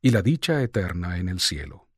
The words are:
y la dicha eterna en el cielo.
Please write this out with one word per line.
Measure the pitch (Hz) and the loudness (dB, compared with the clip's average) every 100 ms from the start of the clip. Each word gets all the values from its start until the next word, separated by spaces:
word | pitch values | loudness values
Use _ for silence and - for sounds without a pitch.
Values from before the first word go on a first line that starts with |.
y | 131 | 4
la | 117 | 4
dicha | 98 156 - 156 | 4 0 2 0
eterna | 123 - 90 87 87 90 | 0 -2 -2 -4 -4 -4
en | 90 | -4
el | 92 | -2
cielo. | - 76 73 - _ | -2 -4 -10 -16 _